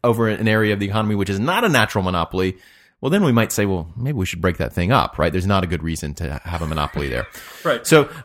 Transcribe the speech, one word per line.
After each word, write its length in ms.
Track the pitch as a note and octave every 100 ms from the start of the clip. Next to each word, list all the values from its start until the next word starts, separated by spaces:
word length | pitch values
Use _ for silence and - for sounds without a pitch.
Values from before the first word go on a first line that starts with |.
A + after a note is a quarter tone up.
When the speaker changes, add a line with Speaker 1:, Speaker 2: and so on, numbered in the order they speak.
Speaker 1:
over 240 | A#2+ A2+ A2+
an 200 | G#2+ A2
area 240 | A2 G#2+
of 60 | G2+
the 60 | G2+
economy 280 | A2 G#2+ G2+
which 140 | F#2+
is 100 | G2
not 240 | C3 G3
a 60 | A#3
natural 340 | C3+ G#2 G#2+
monopoly, 540 | F#2 F2+ E2 F#2+ F#2+ F#2+ - - _ -
well, 80 | C3+
then 140 | G3+
we 80 | E3+
might 200 | A#2 A2
say, 140 | - G2+
"Well, 240 | F#2 D#2+ A2+
maybe 180 | B2+ C3+
we 120 | F#2
should 140 | F2
break 160 | F#2 E2+
that 160 | D2
thing 180 | - F2+
up," 260 | B2+ C2 -
right? 140 | D#2+
There's 160 | F#2 F#2+
not 160 | G2
a 40 | F#2
good 140 | E2+
reason 320 | D#2+ D#2+ D2+ C#2+
to 240 | D#2 D2+ F2
have 160 | E2+
a 60 | D#2+
monopoly 400 | D#2 D2 D2+ C#2+
there. 180 | A#1+ -
Speaker 2:
<laughs> 340 | - - - E3
Right. 200 | A#2 -
Speaker 1:
So 200 | D#3 C#3+ -